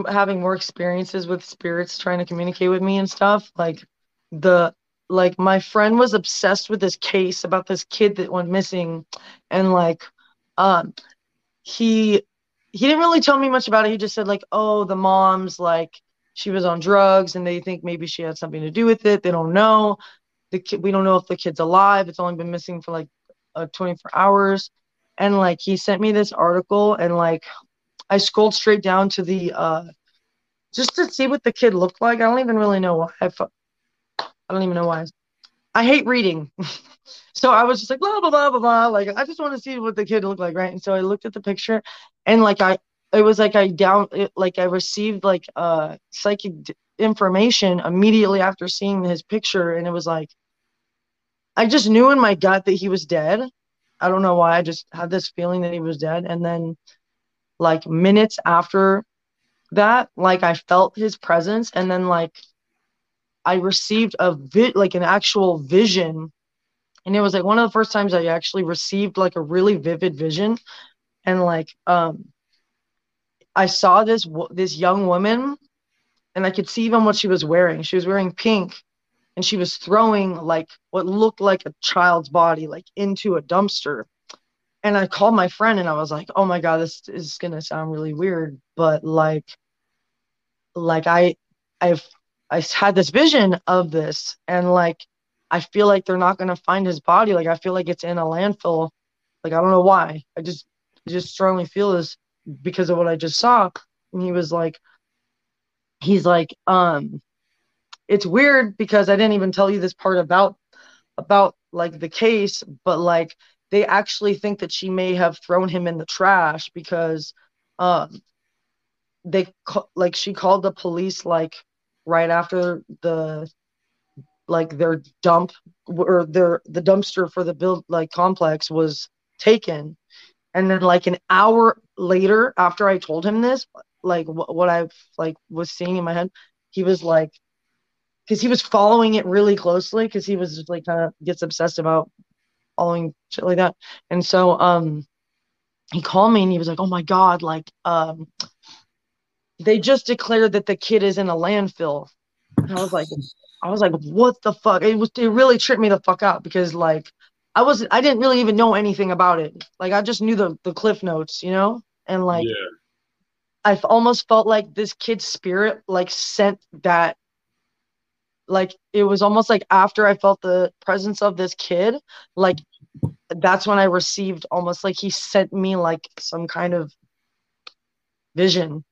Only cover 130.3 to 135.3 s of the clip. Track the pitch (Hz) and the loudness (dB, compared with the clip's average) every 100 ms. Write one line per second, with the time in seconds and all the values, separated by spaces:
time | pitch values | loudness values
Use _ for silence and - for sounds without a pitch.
130.3 | _ _ 185 190 185 180 175 180 180 - | _ _ 0 2 2 4 4 2 -4 2
131.3 | 185 214 226 226 - _ - 180 185 190 | 4 6 6 4 2 _ -6 -2 2 4
132.3 | 214 254 - 180 175 202 190 - 160 185 | 4 2 2 0 2 0 0 -2 -4 -2
133.3 | 220 240 262 - - _ _ 180 175 160 | 0 0 -2 -6 -20 _ _ -4 -4 -4
134.3 | 160 156 165 180 170 165 _ _ - 160 | -8 -6 -2 0 0 -2 _ _ -8 -8